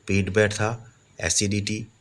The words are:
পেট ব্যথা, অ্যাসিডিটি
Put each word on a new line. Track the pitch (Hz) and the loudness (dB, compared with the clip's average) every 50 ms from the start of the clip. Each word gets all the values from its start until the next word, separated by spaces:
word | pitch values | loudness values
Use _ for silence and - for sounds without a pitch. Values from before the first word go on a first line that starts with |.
| - | -4
পেট | - 95 98 98 95 | 0 2 2 2 2
ব্যথা, | 92 107 107 104 107 - 107 107 113 - - - - _ _ _ _ - | 4 4 4 4 2 0 -2 -2 -4 -6 -12 -20 -20 _ _ _ _ -4
অ্যাসিডিটি | - 82 - - 104 98 101 104 101 104 107 107 110 - _ _ | -2 -2 0 0 0 0 0 -2 -2 -4 -6 -6 -8 -12 _ _